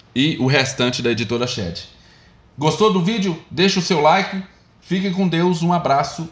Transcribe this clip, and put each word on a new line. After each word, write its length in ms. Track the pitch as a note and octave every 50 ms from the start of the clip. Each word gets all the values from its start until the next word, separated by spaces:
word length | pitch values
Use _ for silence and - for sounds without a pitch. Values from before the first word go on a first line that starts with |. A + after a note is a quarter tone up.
| _ _ -
e 220 | B2 C3+ D#3+ - -
o 80 | B2 C3
restante 540 | C#3 C#3+ C3 - - - B2 B2 A#2+ -
da 100 | A#2+ A#2+
editora 340 | A#2 A2 A#2 G#2+ A#2+ A#2 B2
Shed. 380 | B2 - - G2 E2+ E2+ - - - - - - - - - _ _ _ _ _ _ _ -
Gostou 340 | C#3+ D#3 D#3 - G#3 G#3+
do 120 | F#3 F#3+ E3
vídeo? 360 | F#3 A3+ G#3+ F#3+ G3 E3 - - -
Deixa 280 | - C3+ F3+ G3 F#3+ F#3+
o 40 | E3+
seu 180 | - F#3 D#3
like. 400 | D3 D#3 E3+ G3 F#3+ - - F#3+ F#3 - - _ _ _ _ _
Fiquem 300 | _ - F3 F#3+ F#3+ G3+
com 160 | F3+ F#3 G3 F3+
Deus, 340 | E3 E3 E3+ F#3 F3+ D#3+
um 120 | E3+ E3+ F3
abraço 560 | E3+ D3 C3 C#3 C#3 D3+ D3 - - D#3+ E3